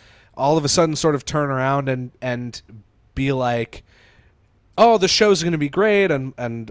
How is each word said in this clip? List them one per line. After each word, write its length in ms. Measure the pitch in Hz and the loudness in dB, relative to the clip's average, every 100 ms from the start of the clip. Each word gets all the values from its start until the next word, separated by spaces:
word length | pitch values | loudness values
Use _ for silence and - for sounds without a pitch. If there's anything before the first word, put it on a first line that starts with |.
| - _ _ - | -20 _ _ -2
all 200 | 139 160 | 0 2
of 60 | |
a 40 | 143 | 2
sudden 260 | - 165 | 2 0
sort 200 | 151 165 | 0 0
of 100 | 143 | -2
turn 260 | - 156 143 | -2 -4 -2
around 380 | 131 131 139 135 | -2 -2 -2 -2
and, 220 | 127 123 - | -4 -8 -10
and 420 | 127 123 123 - - 110 - _ _ | -8 -6 -8 -14 -20 -20 -20 _ _
be 180 | - 135 | -4 -2
like, 500 | 131 123 120 117 - - _ _ _ _ _ _ _ _ - | -2 -2 -2 -4 -10 -20 _ _ _ _ _ _ _ _ 4
"Oh, 200 | 233 220 | 4 6
the 100 | 180 | 2
show's 340 | - 214 185 | 4 4 4
gonna 160 | 165 160 | 0 -2
be 100 | 147 | -2
great," 400 | 175 214 202 196 | 0 2 2 2
and, 220 | 143 131 - | 0 -4 -8
and 280 | 120 117 113 | -8 -8 -12